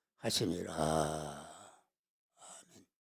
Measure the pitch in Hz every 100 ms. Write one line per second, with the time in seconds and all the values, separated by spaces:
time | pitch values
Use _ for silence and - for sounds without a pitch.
0 | _ _ 113 - 101 90 92 80 78 80
1 | 76 78 76 71 - - - - _ _
2 | _ _ _ _ - - - - - _
3 | _